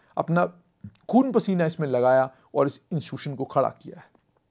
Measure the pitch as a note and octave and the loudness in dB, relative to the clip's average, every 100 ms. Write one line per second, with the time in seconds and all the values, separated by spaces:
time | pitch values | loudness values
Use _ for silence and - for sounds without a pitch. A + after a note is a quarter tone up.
0 | _ - - E3+ F3+ - _ _ - - | _ -6 0 0 0 -4 _ _ -20 -16
1 | - A#3 C4+ A#3+ - F3+ D#3+ - D3 B2 | 2 2 4 0 0 0 0 -2 -2 2
2 | B2+ C3 C3 - _ C#3+ C#3 - _ D#3+ | 4 4 2 -6 _ 0 0 -2 _ -8
3 | - C3+ D3 C3 C3+ C#3 A#2+ - - F3 | -6 -10 -10 -8 -4 0 0 -4 -16 -20
4 | - _ _ _ _ | -20 _ _ _ _